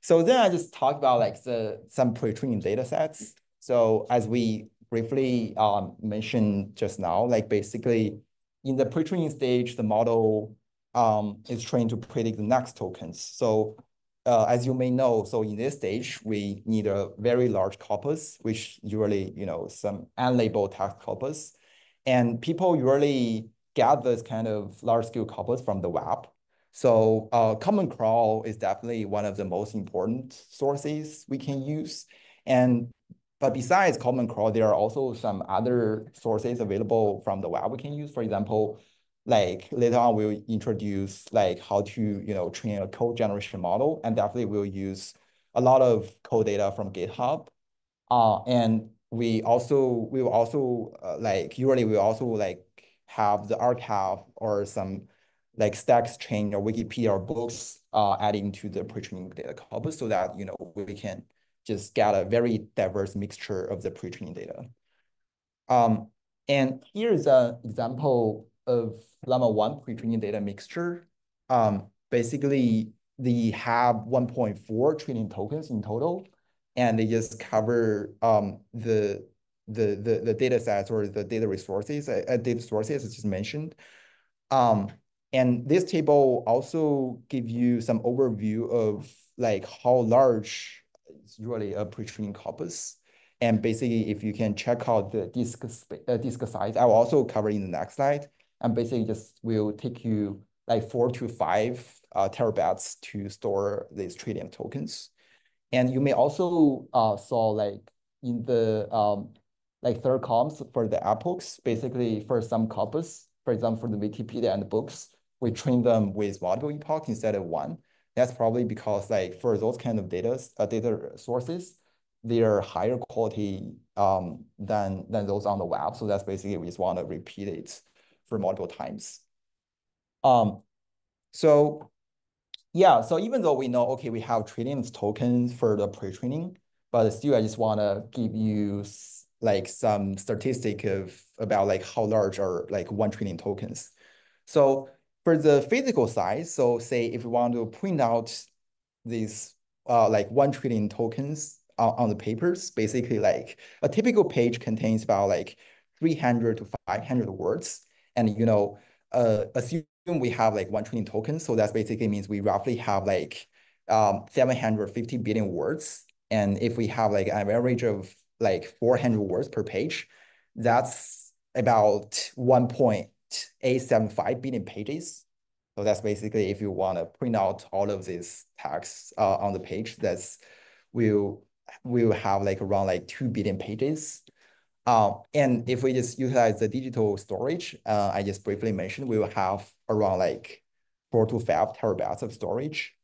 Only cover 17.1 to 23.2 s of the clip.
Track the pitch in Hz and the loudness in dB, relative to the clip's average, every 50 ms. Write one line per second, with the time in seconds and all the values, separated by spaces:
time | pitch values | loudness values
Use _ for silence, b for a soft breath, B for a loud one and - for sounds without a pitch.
17.1 | - - 104 120 120 123 123 123 110 98 92 98 98 - - - 107 104 - 139 | -8 -4 0 0 2 2 2 2 2 2 0 0 -2 -8 -6 -4 -4 -4 -2 -4
18.1 | 156 160 156 - - - _ 113 110 110 107 - - - - 107 101 107 107 101 | -4 -4 -4 -10 -12 -8 _ -4 -4 -4 -6 -12 -14 -14 -10 -8 -2 -2 0 0
19.1 | 104 98 95 - - - 98 92 80 82 - - - - - 104 101 101 - - | 0 0 -2 -4 -8 -10 -8 -6 -6 -6 -8 -10 -12 -6 -6 -6 -6 -6 -12 -14
20.1 | _ - 127 127 127 123 117 110 - 110 98 98 - - 98 101 - - - - | _ -2 0 2 2 2 2 2 2 0 0 0 -2 -4 -6 -6 -6 -8 -8 -8
21.1 | 104 101 - 135 156 156 - - - b b b b b b b b b b 131 | -6 -6 -6 -6 -6 -8 -10 -12 -16 b b b b b b b b b b 2
22.1 | 127 127 120 117 117 117 - - 160 - 185 185 170 156 123 131 135 143 147 147 | 4 4 4 2 0 -2 -2 -4 -2 0 2 2 2 4 4 4 4 4 4 4
23.1 | 143 131 | 2 2